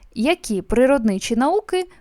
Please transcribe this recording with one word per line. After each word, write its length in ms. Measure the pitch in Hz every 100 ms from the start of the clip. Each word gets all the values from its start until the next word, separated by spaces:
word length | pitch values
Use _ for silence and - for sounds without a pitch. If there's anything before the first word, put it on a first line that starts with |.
| -
Які 480 | 226 254 359 - 196
природничі 760 | - 226 262 277 220 196 - 226
науки 520 | 277 403 - 370 359 -